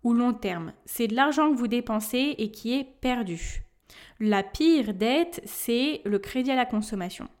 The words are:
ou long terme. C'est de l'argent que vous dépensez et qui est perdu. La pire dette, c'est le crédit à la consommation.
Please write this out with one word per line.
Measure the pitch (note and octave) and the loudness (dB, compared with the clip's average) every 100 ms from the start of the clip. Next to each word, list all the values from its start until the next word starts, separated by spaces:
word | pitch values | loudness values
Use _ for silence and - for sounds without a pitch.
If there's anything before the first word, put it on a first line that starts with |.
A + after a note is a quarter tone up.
ou | A#3+ | 2
long | A#3 A#3+ | 2 2
terme. | A3+ G3+ F3 E3 - - | 0 -4 -6 -8 -14 -14
C'est | - A#3 | -2 -2
de | A3 | 2
l'argent | C#4 D4 D4+ | 2 4 4
que | C4+ | 4
vous | A#3+ | 2
dépensez | A#3+ A#3+ A3 G#3+ B3 C#4 D4 | 0 0 -4 -2 0 0 -2
et | G#3+ | -6
qui | A3 A3+ B3+ | -6 -4 -2
est | C4+ - | -4 -6
perdu. | B3+ B3 G3+ E3 - - - _ _ - - _ | -2 -2 -2 -4 -6 -6 -10 _ _ -20 -20 _
La | G#3+ G#3 | 2 2
pire | G3 - D#4+ D#4+ G#3+ | 0 2 4 4 2
dette, | F#3+ A3 C#4 E4+ - - | 0 2 2 0 -4 -12
c'est | - - A#3 C#4 D4+ - | -10 0 2 2 -2 -2
le | G3+ | -2
crédit | G3+ C4 B3+ | -2 -2 0
à | C4 | 2
la | B3 | 2
consommation. | A3 G#3+ G#3 F3+ - - _ | 0 -2 -6 -6 -10 -14 _